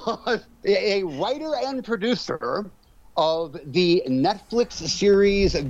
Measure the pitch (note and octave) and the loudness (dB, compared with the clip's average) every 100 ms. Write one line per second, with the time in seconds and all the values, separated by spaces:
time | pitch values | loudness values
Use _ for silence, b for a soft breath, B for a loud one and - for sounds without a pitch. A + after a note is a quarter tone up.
0 | G#3+ A3+ - A3+ - _ G3 G3 G3+ G3 | -6 -6 -4 -4 -6 _ 0 0 2 0
1 | F3+ C#3 G3 C#4+ D#4 C#4 B3+ C4+ G#3+ A3 | -2 -4 -4 -4 -4 -4 -4 -6 -6 -2
2 | A3 A#3+ - - A#2+ D3 G3+ - _ _ | 0 -2 -2 -6 -4 -4 -6 -14 _ _
3 | - - D#3+ D#3+ E3 C3+ D3 F3 F3 F3 | -8 0 0 0 -4 -8 -4 0 4 2
4 | C3+ C3 D#3+ G#3 - A3+ A#3 - D#3+ - | 2 0 0 0 -4 -2 -2 -2 -8 0
5 | G3+ G3 G3+ G3+ F#3 D#3 | 4 6 6 4 2 2